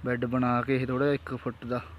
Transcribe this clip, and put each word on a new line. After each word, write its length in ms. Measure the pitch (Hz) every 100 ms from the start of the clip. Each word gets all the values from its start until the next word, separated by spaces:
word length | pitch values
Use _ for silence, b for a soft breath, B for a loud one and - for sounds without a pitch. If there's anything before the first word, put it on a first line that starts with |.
| 127
ਬੈੱਡ 200 | 123 123
ਬਣਾ 360 | 127 123 123
ਕੇ 140 | 120 131
ਇਹ 120 | 131
ਥੋੜ੍ਹਾ 180 | 127 143
ਜਿਹਾ 80 |
ਇੱਕ 220 | 143 - 127
ਫੁੱਟ 300 | 131 113 117
ਦਾ 160 | 123 -